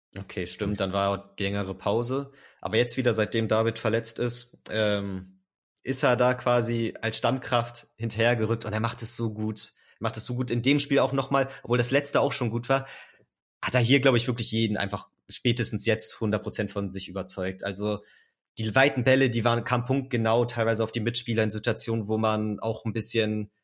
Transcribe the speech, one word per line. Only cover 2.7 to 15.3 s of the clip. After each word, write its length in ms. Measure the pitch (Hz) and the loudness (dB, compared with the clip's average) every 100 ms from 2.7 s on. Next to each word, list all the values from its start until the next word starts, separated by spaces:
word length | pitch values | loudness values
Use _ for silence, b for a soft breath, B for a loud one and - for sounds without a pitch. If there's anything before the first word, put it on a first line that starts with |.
| 110 | 2
jetzt 200 | 120 - | 2 2
wieder, 160 | 120 | 2
seitdem 340 | 107 107 113 110 | 2 2 0 2
David 320 | 110 113 113 | 2 2 0
verletzt 400 | 110 113 120 - | 0 0 -2 -2
ist, 420 | 120 - - - - | -2 -2 -4 -12 -6
ähm, 680 | 110 107 101 101 95 92 - _ _ _ _ | 0 2 0 -2 -6 -10 -18 _ _ _ _
ist 200 | - - | -2 2
er 120 | 139 120 | 4 4
da 160 | 123 123 | 2 2
quasi 580 | 127 123 117 117 113 - | 2 2 2 -2 -2 -4
als 160 | 113 - | -4 0
Stammkraft 720 | 123 127 - 120 117 - - - | 0 0 0 0 0 -6 -12 -8
hinterhergerückt 680 | 113 107 117 117 107 113 - | -6 2 2 2 0 -2 -2
und 80 | |
er 80 | 107 | -2
macht 200 | 110 - | -2 -2
es 140 | - - | -2 0
so 180 | 117 | -2
gut. 380 | 107 107 107 - b b _ | -4 -4 -4 -10 b b _
Er 40 | |
macht 140 | 110 110 | -4 -2
es 80 | - | -2
so 100 | 123 | -2
gut 160 | 123 | -2
in 100 | 120 | 0
dem 180 | 135 143 | 2 2
Spiel 200 | - 135 | 2 2
auch 140 | 127 | 2
nochmal, 340 | 135 131 139 135 B | 0 0 0 0 B
obwohl 140 | - 120 | 0 2
das 100 | 120 | 2
letzte 280 | 139 147 135 | 2 2 2
auch 120 | 131 | 2
schon 180 | - 120 | 0 -2
gut 180 | 117 117 | -2 0
war, 160 | 135 127 B B B _ _ _ _ | 0 -2 B B B _ _ _ _
hat 100 | - | 0
er 80 | 127 | 2
hier, 200 | 117 135 | 4 6
glaub 140 | 139 117 | 6 4
ich, 120 | 127 | 2
wirklich 240 | 120 110 | -2 -2
jeden 260 | 110 113 104 | 0 0 0
einfach 320 | 101 101 - _ | -4 -6 -10 _
spätestens 560 | - | -14